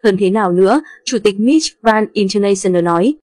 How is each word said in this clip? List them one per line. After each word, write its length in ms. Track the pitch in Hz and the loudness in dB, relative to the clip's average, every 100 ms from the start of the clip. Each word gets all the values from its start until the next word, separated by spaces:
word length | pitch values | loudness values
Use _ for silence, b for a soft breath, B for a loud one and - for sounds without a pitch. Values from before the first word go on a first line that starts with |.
hơn 120 | 220 190 | 0 0
thế 100 | 196 | 0
nào 220 | 208 196 | 0 0
nữa", 300 | 180 190 262 311 B | 2 2 2 -2 B
Chủ 140 | - 240 | -8 -4
tịch 220 | 214 196 | -2 -2
Miss 280 | 226 320 311 _ | 0 0 -2 _
Grand 260 | 226 214 214 | -2 0 -2
International 720 | - 196 202 202 196 196 180 | -2 -2 0 0 0 0 0
nói. 320 | 170 170 208 302 | 0 0 0 -2